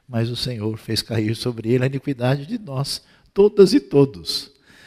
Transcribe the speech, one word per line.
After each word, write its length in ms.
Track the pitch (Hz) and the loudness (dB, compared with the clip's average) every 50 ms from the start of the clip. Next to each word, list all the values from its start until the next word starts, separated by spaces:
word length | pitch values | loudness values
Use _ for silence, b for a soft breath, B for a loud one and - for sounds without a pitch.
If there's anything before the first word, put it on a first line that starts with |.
| B | B
mas 240 | - 123 113 117 117 | -8 -4 -4 -2 -2
o 60 | 120 | -4
Senhor 420 | 117 - 131 123 110 104 110 110 107 | -6 -8 -8 -6 -6 -6 -6 -6 -8
fez 240 | - - 110 - | -8 -6 -6 -6
cair 340 | - - 113 110 107 107 113 | -6 -4 -4 -2 -2 -2 -4
sobre 360 | - - 123 120 113 110 110 | -4 -4 -6 -6 -6 -2 0
ele 140 | 123 127 127 | 0 0 0
a 20 | 135 | -2
iniquidade 580 | 139 135 - 143 139 120 120 127 139 143 139 | -4 -6 -6 -6 -6 -4 -2 -2 -2 -2 -4
de 140 | 165 240 220 | -8 -10 -10
nós, 420 | 214 156 135 135 139 - - - _ b b b b b - | -10 -8 -8 -6 -6 -6 -8 -12 _ b b b b b 2
todas 400 | 196 202 208 214 202 196 185 220 | 4 4 4 8 6 6 8 6
e 60 | 294 | 2
todos. 720 | 196 - - 143 139 139 - 87 76 - - - - - _ B B B B B B | 0 2 4 4 4 4 2 -8 -12 -10 -10 -10 -10 -12 _ B B B B B B